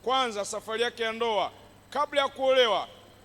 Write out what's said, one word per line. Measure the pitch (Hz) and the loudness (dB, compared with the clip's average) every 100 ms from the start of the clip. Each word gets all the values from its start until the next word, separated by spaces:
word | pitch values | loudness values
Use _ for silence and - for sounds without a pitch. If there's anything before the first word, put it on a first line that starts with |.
Kwanza, | 226 262 247 208 196 | 0 0 0 -2 -6
safari | 208 208 220 | -8 -6 -2
yake | 240 - | -2 -2
ya | 226 | -6
ndoa, | 226 233 208 143 - - - - | -2 -2 0 -2 -6 -20 -20 -8
kabla | 262 294 285 | -4 0 0
ya | 269 | -2
kuolewa, | - 262 262 240 180 123 - - - | 0 2 4 4 2 -4 -14 -20 -20